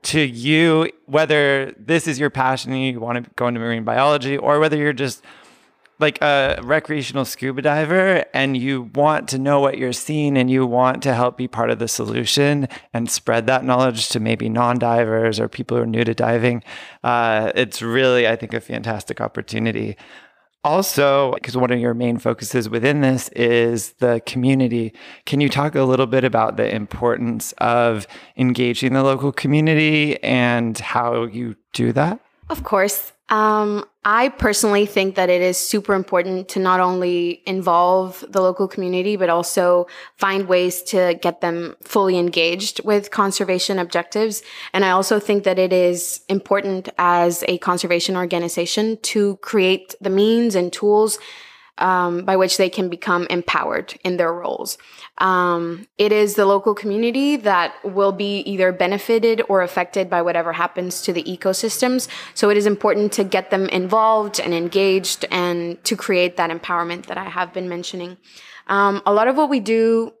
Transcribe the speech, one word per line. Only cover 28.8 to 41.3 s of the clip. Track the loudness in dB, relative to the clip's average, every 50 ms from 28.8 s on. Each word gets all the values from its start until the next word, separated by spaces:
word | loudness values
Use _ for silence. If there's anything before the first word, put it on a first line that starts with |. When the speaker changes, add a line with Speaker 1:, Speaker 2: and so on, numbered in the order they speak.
| 0 0
Speaker 1:
the | 2 2 2
local | 2 2 2 -2 -4
community | -4 -2 0 2 2 4 4 4 4 4 4 2 2 2 2 0 -2 -4
and | -2 0 2 2 2 2 2 0 0 -2 -4 -6
how | -8 -4 -2 -2 0 0 -2 -2 -2
you | -4 -6 -8 -8 -8 -10 _ _ _
do | -4 -2 0 0 2
that? | 2 0 0 -2 -6 _ _ _ _ -10 -8
Speaker 2:
Of | -8 -8 -4
course. | -2 0 2 2 0 -2 -6 -8 -12 _ _ _ -2
Um, | 0 2 2 2 2 2 0 -2 -2 -4 -6 _ _ _ -2
I | 0 2 2 2 0
personally | -2 0 -2 0 0 2 2 2 4 2 2
think | 2 0 0 0 0 0
that | 0 2 2
it | 4 4
is | 2 2 0
super | 0 -2 -2 -2 -2 0 0 0
important | 0 0 0 0 0 0 0 -4 -6 -6 -6
to | -4 0
not | 2 2 4 4
only | 4 2 2 0 0 0 0 0 0 -2 -4 -6 _
involve | -6 -4 -2 0 2 4 4 6 6 4 2 2 -2 -8 -14 -18 -4
the | 0 2
local | 2 2 2 0 -4
community, | -4 -2 -6 -4 -2 -2 0 0 0 0
but | 0 2 2
also | 2 0 0 0 0 2 4 4 4 4 2 -2 -8 -20 -20 -20 _
find | _ -2 0 0 -2 0
ways | 2 2 2 2 0 -2 -6 -8
to | -2 0 2 2 2 0 0
get | -2 -4